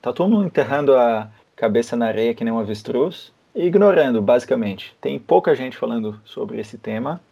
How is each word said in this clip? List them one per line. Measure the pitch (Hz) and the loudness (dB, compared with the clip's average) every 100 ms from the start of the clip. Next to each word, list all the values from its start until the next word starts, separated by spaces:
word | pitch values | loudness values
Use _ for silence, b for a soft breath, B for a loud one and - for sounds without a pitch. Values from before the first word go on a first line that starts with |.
Tá | 123 | -6
todo | - 185 | -2 2
mundo | 214 185 | 2 2
enterrando | - 123 139 143 131 | -2 0 0 4 4
a | 120 110 107 b _ - | 4 0 -6 b _ -4
cabeça | 113 110 117 120 | 0 0 -2 -2
na | 113 | -2
areia | 107 113 | 0 -2
que | 117 | -2
nem | 117 | -4
um | 113 | -4
avestruz, | 104 104 - 123 165 175 - _ _ - | -4 -8 -4 -2 -2 -4 -20 _ _ -4
e | 175 | 0
ignorando, | 190 202 170 139 113 | 4 4 4 2 2
basicamente. | 104 123 123 123 107 95 - _ | 2 2 2 -2 -2 -8 -14 _
Tem | - 139 | -8 -8
pouca | - 175 175 135 | 2 2 4 0
gente | 131 - | -2 -8
falando | 117 117 107 107 | -6 -4 -6 -10
sobre | _ - 110 113 | _ -10 -8 -8
esse | 107 113 | -10 -12
tema. | - 110 135 175 _ | -8 -6 -6 -8 _